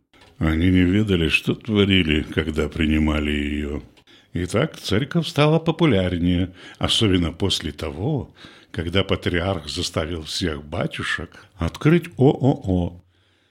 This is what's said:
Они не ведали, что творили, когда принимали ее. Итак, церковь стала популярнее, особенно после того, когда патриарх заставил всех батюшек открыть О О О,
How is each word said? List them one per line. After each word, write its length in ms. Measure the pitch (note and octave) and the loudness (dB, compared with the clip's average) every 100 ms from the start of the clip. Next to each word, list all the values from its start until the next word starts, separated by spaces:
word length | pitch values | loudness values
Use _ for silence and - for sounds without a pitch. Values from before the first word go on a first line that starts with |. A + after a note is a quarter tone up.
| _ _ - - | _ _ -20 -2
Они 320 | D#2+ D#2+ F#2 | 0 2 4
не 140 | F#2 | 6
ведали, 440 | F2+ G2+ G#2 F#2 D#2+ | 4 4 2 2 2
что 280 | - - - | 0 -2 -4
творили, 640 | - G#2 G2 F#2+ D#2 D2+ | 0 2 4 4 4 0
когда 480 | D2 - D#2 D2+ D2 | 0 -2 -2 -2 -2
принимали 640 | - D#2 D#2 D#2 D2+ D2 | 0 0 2 2 0 -2
ее. 520 | D2 D2 D2 D2 D2 - _ _ - _ | -2 -4 -4 -4 -8 -10 _ _ -20 _
Итак, 440 | F2+ F2 G#2 D#3 - | -6 -2 -2 -2 -4
церковь 480 | - F#2+ C#3 E3+ D#3 | -2 -2 0 -2 -2
стала 320 | - D3+ D#3+ | 2 2 2
популярнее, 960 | D#3+ D#3 E3 G2 F2+ F2+ F2 F2+ F2+ - - - | 0 0 2 2 0 0 2 2 -2 -6 -20 -4
особенно 540 | F2+ - A2 F2+ E2+ | -2 2 2 2 0
после 400 | - G2 - D2+ | -2 -2 -2 -6
того, 640 | C#2+ D#2 C#2+ A#2 C#3+ - - - - _ | -8 -8 -6 -4 -4 -6 -14 -20 -20 _
когда 320 | - E2+ F#2+ | -8 -2 0
патриарх 640 | F#2+ F2 - F2 F#2 F2+ D2+ | 0 -2 0 0 0 -2 -6
заставил 560 | C#2+ E2 - D#2+ E2+ | -6 -4 -4 -4 -6
всех 400 | D#2 - F2+ C#2+ | -8 -4 -4 -4
батюшек 840 | D2 E2 D3+ - - - E2+ - - - | -6 -6 -4 -6 -6 -6 -8 -16 -20 -6
открыть 500 | E2 - D3 E3+ E3+ - | -6 0 2 2 0 2
О 120 | B2+ | 2
О 320 | - B2 C3+ | 4 0 0
О, 400 | G2+ F2+ F2 - _ _ _ _ _ | 0 0 -2 -6 _ _ _ _ _